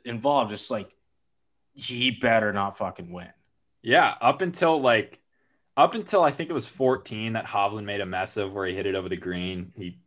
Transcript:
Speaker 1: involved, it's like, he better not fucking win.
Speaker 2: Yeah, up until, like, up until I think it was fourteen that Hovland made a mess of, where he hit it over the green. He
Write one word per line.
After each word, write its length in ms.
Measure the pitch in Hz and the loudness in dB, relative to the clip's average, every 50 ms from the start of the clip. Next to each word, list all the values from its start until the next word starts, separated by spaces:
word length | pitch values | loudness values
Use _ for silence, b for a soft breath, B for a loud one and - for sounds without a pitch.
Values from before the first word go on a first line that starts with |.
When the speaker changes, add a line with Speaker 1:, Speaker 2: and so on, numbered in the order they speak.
| - | -10
Speaker 1:
involved, 460 | 120 117 113 117 143 147 139 120 104 104 | -10 -6 -2 0 2 2 2 2 0 -4
it's 180 | 98 - - | -8 -6 -6
like, 180 | 127 107 98 - _ _ _ _ _ _ _ _ _ _ _ _ _ _ _ _ _ | -6 -6 -6 -8 _ _ _ _ _ _ _ _ _ _ _ _ _ _ _ _ _
he 380 | 139 - - 123 120 127 131 | -14 -12 -8 -4 -2 -2 -2
better 420 | 113 - 127 120 113 113 107 104 98 | 0 2 4 4 6 6 4 2 0
not 240 | 101 98 101 98 - | 0 -2 -2 -4 -6
fucking 340 | 107 92 - - 87 87 | -6 -6 -8 -10 -14 -14
win. 160 | 87 87 82 - - _ _ _ _ _ _ _ _ _ | -14 -14 -14 -16 -20 _ _ _ _ _ _ _ _ _
Speaker 2:
Yeah, 340 | - 113 127 170 156 110 - - | -2 2 4 6 6 4 2 2
up 200 | 117 127 143 - | 2 2 2 2
until, 380 | 190 175 170 - 180 165 160 151 | 0 -4 -2 2 2 2 4 4
like, 400 | 131 123 117 110 104 - - - _ _ _ _ _ _ _ _ _ _ - | 4 4 4 4 2 -2 -10 -20 _ _ _ _ _ _ _ _ _ _ 2
up 180 | - 151 170 226 | 4 4 4 4
until 260 | 226 196 - 214 190 170 | 0 -4 0 2 4 4
I 80 | 143 | 4
think 180 | 131 - 165 160 | 2 0 -6 -6
it 40 | 165 | -6
was 120 | 135 113 - | -6 -6 -6
fourteen 680 | - - 131 127 131 - - - 110 107 110 113 110 | -4 0 2 2 2 0 -2 -8 -8 -6 -6 -4 -4
that 120 | 110 - | -6 -6
Hovland 380 | - - 104 101 101 104 107 104 | -4 -2 0 0 0 -2 -4 -8
made 140 | 101 104 101 | -6 -6 -6
a 40 | 98 | -4
mess 320 | 92 92 92 95 95 - 107 | -4 -4 -4 -4 -4 -4 -4
of, 160 | 101 98 98 | -4 -4 -4
where 120 | 101 95 | -4 -4
he 80 | 92 92 | -4 -4
hit 100 | 98 95 | -4 -2
it 100 | 98 95 | -2 -2
over 140 | 95 90 90 | -2 -4 -4
the 80 | 92 90 | -6 -6
green. 560 | 95 92 87 90 90 92 92 90 90 90 - | -6 -6 -6 -4 -4 -6 -6 -8 -10 -12 -12
He 240 | - 95 90 87 - _ | -12 -12 -12 -12 -14 _